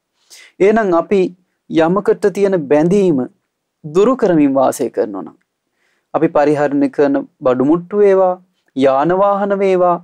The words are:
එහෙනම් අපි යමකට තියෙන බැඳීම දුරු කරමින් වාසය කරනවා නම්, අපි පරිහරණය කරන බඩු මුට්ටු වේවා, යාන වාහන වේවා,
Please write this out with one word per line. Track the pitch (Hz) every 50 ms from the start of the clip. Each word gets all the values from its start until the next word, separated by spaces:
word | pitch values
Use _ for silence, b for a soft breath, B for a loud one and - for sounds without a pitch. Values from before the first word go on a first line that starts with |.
| _ _ B B B B B B B B B -
එහෙනම් | 185 208 220 226 214 185 170
අපි | 170 170 - 208 190 180 180 - _ _ _ _ _ _ -
යමකට | 156 160 160 170 185 202 202 226 - - -
තියෙන | 202 - 202 202 196 190
බැඳීම | 170 143 127 147 151 165 175 208 208 190 180 147 127 123 - - _ _ _ _ _ _ _ _ _ -
දුරු | 151 151 190 214 247 262
කරමින් | 247 226 185 170 151 143 139 135
වාසය | 135 131 127 - - 123 113
කරනවා | - - 113 110 98 92
නම්, | 78 78 - _ _ _ _ _ _ _ _ _ _ _ _ _ _ _ -
අපි | 143 160 156
පරිහරණය | - 151 143 147 151 139 147 139 143 143 139 131
කරන | - 156 143 139 139 139 135 - _ _
බඩු | 147 127 123 127 131
මුට්ටු | 147 165 175 175 - 214
වේවා, | 208 208 196 190 190 185 185 180 185 _ _ _ _ _ _ _
යාන | 135 135 135 131 135 151 165 185 190
වාහන | 202 202 202 196 208 202 202 196
වේවා, | 196 190 185 180 180 180 170 175